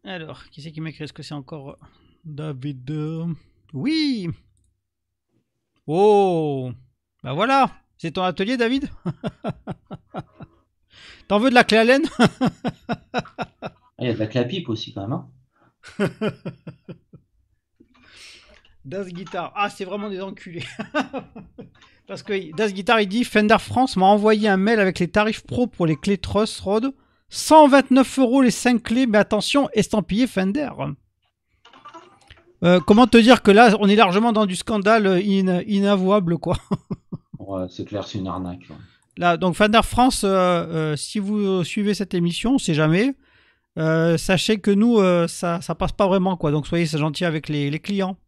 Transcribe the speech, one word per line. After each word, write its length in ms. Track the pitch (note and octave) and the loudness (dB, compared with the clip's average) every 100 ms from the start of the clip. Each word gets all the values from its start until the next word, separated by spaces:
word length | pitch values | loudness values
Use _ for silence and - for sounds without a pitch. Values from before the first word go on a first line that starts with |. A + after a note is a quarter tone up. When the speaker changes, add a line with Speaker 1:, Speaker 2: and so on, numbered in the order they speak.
Speaker 1:
Alors, 420 | G3+ F#3 D#3 - - | -12 -12 -12 -18 -20
qui 120 | - | -20
c'est 100 | D#3 | -16
qui 100 | D#3 | -10
m'a 80 | D#3+ | -12
écrit ? 140 | C#3+ | -10
Est-ce 100 | D3 | -14
que 100 | - | -14
c'est 100 | C#3+ | -14
encore 440 | D3 C3+ D#3 C#3 - - _ _ _ D#3+ | -14 -14 -16 -16 -20 -20 _ _ _ -18
David ? 680 | C#3+ D#3 C3+ C#3+ C3+ B2 D#3 D3+ D#3+ E3+ D#3+ _ _ _ | -12 -10 -8 -10 -10 -10 -8 -6 -6 -6 -8 _ _ _
Oui! 560 | C3+ G#3+ D#4+ D4 A#3+ E3+ B2+ _ _ _ _ _ _ _ _ _ _ _ _ _ _ - | -6 -4 -2 -2 -2 -6 -10 _ _ _ _ _ _ _ _ _ _ _ _ _ _ -6
Oh. 840 | D#3+ G#3 G3+ G3 E3+ D3+ C3+ B2+ - _ _ _ _ | 2 4 4 2 0 -2 -4 -8 -12 _ _ _ _
Bah 100 | - | -8
voilà! 380 | C#3+ A3+ C4+ A#3 - _ _ | -4 0 2 2 -2 _ _
C'est 140 | E3 | -10
ton 120 | E3+ | -4
atelier, 340 | F#3 F3+ G3 B3+ | -4 -2 -4 -2
David ? 320 | A3+ C4+ C#4 - F3+ | -2 -2 -6 -8 -10
<laughs> 240 | - A3+ _ A3+ - - F3 _ F#3 _ - - _ - _ _ _ _ _ - - _ | -8 -10 _ -12 -10 -14 -16 _ -20 _ -16 -16 _ -20 _ _ _ _ _ -20 -20 _
T'en 120 | G3+ | 2
veux 100 | C4 | 4
de 60 | B3 | 4
la 80 | |
clé 140 | - A3 | 4 4
à 60 | |
laine ? 220 | A3+ C4+ D#4+ | 4 2 0
<laughs> 40 | - A#3+ - B3+ - - - - A3+ _ B3 - - A3+ _ - _ _ - | 2 2 2 -4 -4 -10 -10 -10 -10 _ -8 -8 -12 -14 _ -18 _ _ -8
Speaker 2:
Ah, 20 | B2+ | -6
il 20 | |
y 20 | |
a 40 | G#2 | -4
de 40 | |
la 60 | G#2+ | -4
clé 140 | B2+ | -2
à 60 | A#2+ | -4
pipe 220 | F#3+ B2 | -6 -6
aussi, 280 | G#2+ - G#2 | -8 -8 -12
quand 60 | |
même, 100 | G2 | -8
hein. 180 | E3+ - _ _ _ _ _ - - | -8 -10 _ _ _ _ _ -20 -6
Speaker 1:
<laughs> 100 | G#3 - G#3+ - F#3 - - - - - _ - _ _ _ _ _ _ _ _ _ - - - _ _ _ _ | -6 -4 -8 -8 -16 -16 -20 -20 -20 -20 _ -20 _ _ _ _ _ _ _ _ _ -20 -20 -20 _ _ _ _
Das 240 | C3+ F3+ F#3 | -14 -12 -10
Guitar. 440 | F3 E3+ F#3 D#3+ G3+ | -12 -12 -10 -10 -4
Ah, 140 | G3+ | -6
c'est 160 | G3+ F#3 | -6 -10
vraiment 240 | G3+ G#3 | -8 -8
des 100 | F#3+ | -8
enculés. 420 | F#3+ - F#3+ E3 - - - D4+ - C4 - A3+ | -10 -14 -16 -14 -14 -12 -8 -6 -6 -10 -14 -20
<laughs> 720 | - - G3+ _ _ _ - | -20 -20 -20 _ _ _ -16
Parce 160 | F#3+ | -14
que 320 | - G3 E3+ D#3+ | -6 -8 -6 -4
Das 180 | G#3+ | -4
Guitar, 260 | F#3+ F#3+ A3+ | -4 0 0
il 60 | G#3 | 2
dit, 160 | G#3+ | -2
Fender 360 | A#3+ G#3+ G#3 F#3 | 0 0 4 2
France 380 | - - C4 F3+ | 2 -2 0 2
m'a 100 | F#3+ | 4
envoyé 420 | G#3 G#3+ A3 G#3+ | 4 4 2 2
un 80 | F#3+ | 2
mail 220 | G3+ A3+ | 2 2
avec 180 | F#3+ F3+ | 0 0
les 100 | F3 | -2
tarifs 380 | G#3 G#3+ G#3+ - | 0 0 -4 -6
pro 220 | A3 B3 | -4 -4
pour 180 | - E3+ | 0 -2
les 120 | D#3 | 0
clés 200 | - G3 | -2 -4
Truss 420 | - G3 A3 - | -2 -2 -2 -4
Rod. 340 | F#3 G#3+ C4+ C4+ _ _ _ | -4 -2 -2 -8 _ _ _
Cent 340 | - - D#4 D4 | -10 6 8 10
vingt-neuf 500 | C4+ C4 C4 B3+ - | 6 6 2 2 2
euros 220 | B3+ C4+ | 2 4
les 100 | B3 | 2
cinq 320 | - A#3+ A#3+ | 2 0 0
clés, 240 | - A#3 C4 | 0 0 2
mais 100 | G#3 | 2
attention, 520 | G3 G#3+ - C#4+ C4+ | 2 0 0 0 0
estampillé 540 | G#3+ - G#3+ - G3 B3+ | -2 0 -2 -2 -2 0
Fender. 420 | - F#3+ G#3 C#4+ - C#3 C#3+ _ _ _ _ _ _ _ - - - - _ _ - _ _ | 0 -2 -2 -6 -6 -8 -10 _ _ _ _ _ _ _ -20 -20 -20 -20 _ _ -20 _ _
Euh, 160 | F3 F3+ | 4 4
comment 260 | - G#3 B3 | 6 6 8
te 100 | A#3 | 6
dire 240 | A3+ A#3 | 8 6
que 100 | - | 6
là, 240 | G3+ A#3+ G3+ | 8 8 6
on 80 | G3+ | 4
est 80 | G#3 | 4
largement 380 | G3 F#3 A#3 | 4 2 0
dans 120 | A3 G#3 | 0 -2
du 100 | F3+ | -4
scandale, 520 | - G#3+ G3 A3+ G3 | -4 0 2 4 4
euh, 120 | F3+ G3+ | 0 2
in-, 360 | G3 F#3 F3+ A3 | 0 2 -2 0
inavouable, 720 | G3 G3 G3+ F#3 G#3 E3+ E3+ | 0 2 2 2 2 0 -2
quoi. 200 | E3 F3 _ | -2 -6 _
<laughs> 720 | G3 _ - _ - _ - | -8 _ -14 _ -18 _ -18
Speaker 2:
Ouais, 260 | G2 F#2+ F#2 | -10 -8 -8
c'est 160 | - F#2+ | -10 -10
clair, 200 | G2+ F#2+ | -10 -8
c'est 140 | G#2+ | -8
une 80 | F#2 | -8
arnaque, 340 | F2 F2+ F2 - | -8 -10 -12 -16
ouais. 60 | D2 - _ _ - | -20 -20 _ _ -2
Speaker 1:
Là, 180 | F3 E3+ | -2 0
donc 180 | F#3 D#3+ | -2 2
Fender 240 | G#3 A3+ | 4 4
France, 400 | - A#3 C4 - | 2 2 2 2
euh, 60 | G3+ | 0
euh, 640 | F#3+ F3+ F3 E3 D#3+ D#3 D3 | 2 2 0 -2 -4 -4 -4
si 240 | - A3 | -6 -8
vous 440 | G3 G#3+ G3 F#3+ | -4 -2 -2 -2
suivez 300 | E3 - G3+ | -2 -2 -2
cette 200 | G3 F#3+ | -2 -4
émission, 420 | F3+ E3+ E3 A3+ C4+ | -2 -2 -2 0 0
on 20 | |
sait 140 | - D3+ | 0 0
jamais, 400 | D#3 E3+ C4 C4+ _ _ _ _ _ - | 2 2 0 -4 _ _ _ _ _ -4
euh, 360 | D#3+ D#3+ E3 E3 | 0 2 2 0
sachez 420 | - F#3 - A3 | 0 0 0 0
que 100 | G3+ | 2
nous, 280 | G3+ A#3 A3+ | 2 4 4
euh, 280 | F#3 F3 E3 | 4 2 0
ça, 320 | - F3 E3+ | -4 -6 -6
ça 120 | - | -6
passe 180 | E3 F#3 | -6 -4
pas 160 | - G3 | 0 0
vraiment, 300 | F#3+ F#3 F3 | 2 0 0
quoi. 140 | D#3 | -2
Donc 160 | D3+ C#3 | -2 -2
soyez 180 | E3+ E3 | -2 -2
gentils 400 | D#3 D#3 C#3+ F3 | -2 -2 -2 -4
avec 240 | D#3 D3 | -4 -4
les, 220 | D3 C#3+ | -4 -4
les 80 | D#3 | -6
clients 380 | - G3+ F#3 F#3+ | -6 -4 -4 -6